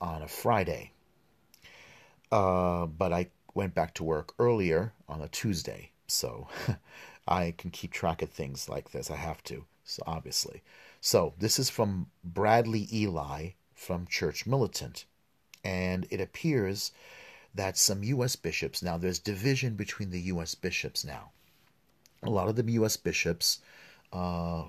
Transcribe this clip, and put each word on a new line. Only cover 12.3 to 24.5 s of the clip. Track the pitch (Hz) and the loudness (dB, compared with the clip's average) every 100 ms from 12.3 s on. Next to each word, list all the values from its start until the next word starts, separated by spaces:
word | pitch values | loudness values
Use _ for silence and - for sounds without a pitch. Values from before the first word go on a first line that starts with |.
| 87 107 113 113 110 104 | 0 4 6 4 0 0
Eli | 110 104 82 71 71 85 - _ | 0 0 0 -4 -6 -8 -12 _
from | - - 87 87 | -14 -6 -6 -4
Church | - 85 - 107 | -2 -2 -2 0
Militant, | 135 110 - 64 - - _ _ _ _ - | 2 2 -2 -8 -12 -18 _ _ _ _ -8
and | 98 92 92 92 90 | -4 0 0 0 -2
it | 101 | -4
appears | 95 - 165 135 95 101 - - - - - - - | -4 -2 0 2 2 0 -4 -8 -20 -20 -20 -20 -12
that | 95 95 - | -4 -2 4
some | - 98 | 4 4
U | 104 135 | 0 2
S | 127 - | 0 0
bishops, | 82 - 73 - | -2 -2 -2 -2
now | 87 85 | -2 0
there's | 90 87 | 2 0
division | - 95 123 131 131 104 | -2 0 2 2 0 -2
between | 104 - 98 | -4 -4 -4
the | 90 | -4
U | 90 87 | -2 -2
S | 80 - | -2 -4
bishops | 92 - - - - | -2 -2 -4 -4 -6
now. | 67 - _ _ _ _ _ _ _ _ _ | -8 -14 _ _ _ _ _ _ _ _ _
A | 110 | 0
lot | 101 95 | 2 2
of | 110 | 2
the | 113 | 4
U | 117 110 | 4 4
S | - | 2
bishops, | 85 - 82 82 - - - - - - - | 0 0 2 2 0 0 -4 -20 -20 -20 -10
uh, | 92 90 87 85 | -4 -2 0 -2